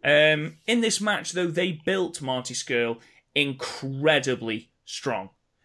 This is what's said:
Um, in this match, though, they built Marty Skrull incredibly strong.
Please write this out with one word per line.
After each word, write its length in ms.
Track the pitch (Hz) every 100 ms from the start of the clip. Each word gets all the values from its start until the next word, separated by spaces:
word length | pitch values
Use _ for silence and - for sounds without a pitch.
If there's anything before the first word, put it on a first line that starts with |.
Um, 540 | 139 147 156 151 156 - -
in 140 | 233
this 180 | 226 -
match, 320 | 208 202 170
though, 160 | 175 175
they 240 | 170 185 156 -
built 360 | 190 180 -
Marty 320 | 131 127 123
Skrull 460 | 120 - 120 120 117 - _ _ 143
incredibly 1400 | 143 131 - - 135 135 151 147 131 123 113 110 - _ -
strong. 440 | - 139 104 98 _ _ _